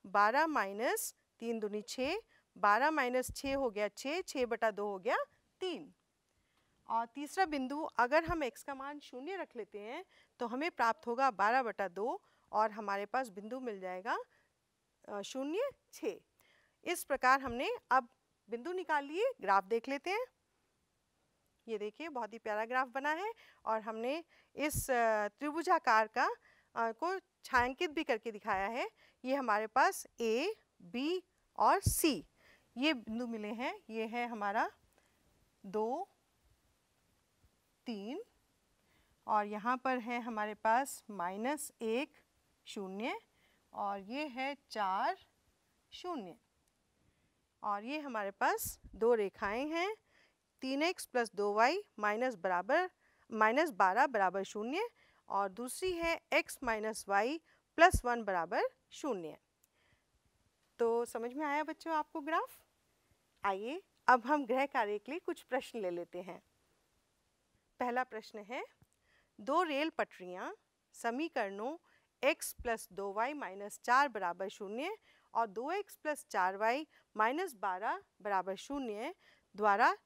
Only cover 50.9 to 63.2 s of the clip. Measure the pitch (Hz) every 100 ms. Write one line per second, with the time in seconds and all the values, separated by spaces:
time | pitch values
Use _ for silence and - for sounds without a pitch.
50.9 | 370 - 247 226 185 202 208 247 370 -
51.9 | - 208 214 254 202 190 175 190 311 370
52.9 | _ _ _ - 220 220 254 330 196 190
53.9 | 208 294 233 190 190 190 208 226 330 466
54.9 | - _ _ - 196 202 190 247 - 370
55.9 | 339 330 330 - 285 - - 240 220 214
56.9 | 214 - 202 233 320 - _ _ - 349
57.9 | - 247 240 208 180 165 254 508 - _
58.9 | - 302 202 156 147 _ _ _ _ _
59.9 | _ _ _ _ _ _ _ _ - 233
60.9 | 233 240 233 233 262 302 294 302 302 330
61.9 | 311 302 330 294 339 508 - _ _ _
62.9 | _ _ _